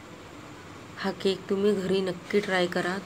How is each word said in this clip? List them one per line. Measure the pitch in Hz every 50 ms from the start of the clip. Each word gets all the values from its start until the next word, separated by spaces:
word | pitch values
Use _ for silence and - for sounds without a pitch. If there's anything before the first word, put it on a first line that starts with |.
| - - - - - - - - - - - - - - - - - - - -
हा | - 196
केक | 185 - - 196 190 185 - -
तुम्ही | 202 196 196 208 208
घरी | 190 180 185 185 196
नक्की | 190 185 175 - - - - 208
ट्राय | 202 - 190 185 180
करा, | 175 180 185 175 180 185 196 185